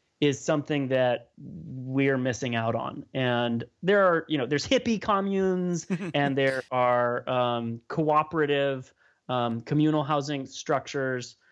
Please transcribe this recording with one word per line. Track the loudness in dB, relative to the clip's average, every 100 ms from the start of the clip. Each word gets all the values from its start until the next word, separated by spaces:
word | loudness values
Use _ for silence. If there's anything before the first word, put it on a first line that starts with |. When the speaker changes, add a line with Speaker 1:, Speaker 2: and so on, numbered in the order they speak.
| _ 0
Speaker 1:
is | 0 0
something | 0 0 0 -2 0
that | 2 2 0 -4 -20
we're | -18 -16 -12 -10 -4 0 2 2
missing | 0 -2 -2 -2
out | 0
on. | -2 -4 -8 -8
And | -2 0 2 0 -2 -6 _
there | 2 4 4
are, | 4 0
you | -2
know, | 0
there's | -2 2
hippie | 0 2 -2
communes | 0 0 0 0 0 0 -2 -2 -4 -6
Speaker 2:
<laughs> | -4 0
Speaker 1:
and | 0 2
there | 0 0 -2
are, | 0 2 4 2 -2 -2
um, | 0 0 0 -4 -8 -6
cooperative, | -2 2 2 2 0 2 2 0 -2 -8 _ _ _ -4
um, | 0 0 -2
communal | 0 2 4 2
housing | 0 -2 -2 -6 -8
structures. | -8 -2 -2 -2 -4 -2 -4 -6 -16 _